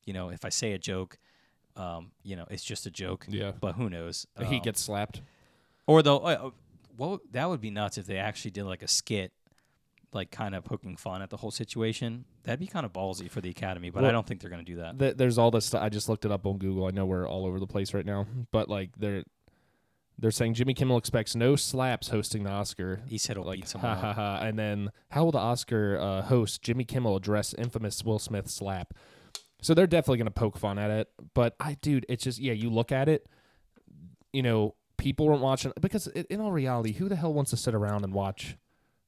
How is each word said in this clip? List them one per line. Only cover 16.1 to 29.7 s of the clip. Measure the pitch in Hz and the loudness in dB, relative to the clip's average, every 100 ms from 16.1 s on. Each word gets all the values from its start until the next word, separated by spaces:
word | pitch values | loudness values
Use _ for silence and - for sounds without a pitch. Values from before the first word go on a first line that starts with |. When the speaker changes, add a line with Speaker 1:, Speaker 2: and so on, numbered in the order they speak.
| 110 107 | 0 0
Speaker 2:
it | |
up | 101 98 | 0 0
on | 98 | 0
Google. | 95 95 92 | 0 0 0
I | |
know | 95 95 | 0 0
we're | 92 90 | 0 -2
all | 92 92 | -2 -2
over | 92 | -2
the | 98 | -2
place | 101 98 | -2 -2
right | 101 90 | -2 -2
now, | 101 101 123 117 | -2 -2 -6 0
but, | 113 - | 0 0
like, | 101 92 - | -2 -6 -4
they're, | 104 98 - _ _ _ _ _ _ _ _ - | -4 -4 -8 _ _ _ _ _ _ _ _ 0
they're | 110 | 2
saying | - 117 113 | 4 2 2
Jimmy | 127 | 2
Kimmel | 123 131 123 | 2 4 4
expects | - 117 107 117 | 2 0 0 4
no | 123 143 | 6 6
slaps | - 131 131 113 - | 2 0 0 0 0
hosting | 107 104 107 | -2 0 -2
the | 101 | -2
Oscar. | 101 101 - 92 95 127 | -2 -4 -4 -4 -4 -6
Speaker 1:
He | 107 | -4
said | - 98 | -4 -4
he'll | 85 | -6
Speaker 2:
Like, | 95 | -6
Speaker 1:
beat | 95 | -8
someone | 92 117 101 | -4 -2 0
Speaker 2:
ha, | 110 | 0
Speaker 1:
up. | 104 | 0
Speaker 2:
ha, | 101 98 | -2 -2
ha. | 110 | -2
And | 107 | -2
then, | 107 104 101 - _ | -2 -2 -4 -8 _
how | 143 165 | 2 2
will | |
the | 143 | 4
Oscar, | 110 120 - 113 104 92 | 2 0 0 2 4 2
uh, | 98 95 | 0 -2
host | 98 127 107 - | 4 4 4 -2
Jimmy | - 123 120 | -2 -2 -2
Kimmel | 131 120 95 | 0 2 0
address | 98 104 101 | 2 0 0
infamous | - 120 117 110 - | -4 -4 -4 -4 -4
Will | 110 107 | -2 -2
Smith | - 104 - | -2 -4 -4
slap? | - 98 95 87 - - - - - - _ | -6 -4 -4 -6 -12 -20 -20 -18 -18 -18 _
So | - | 4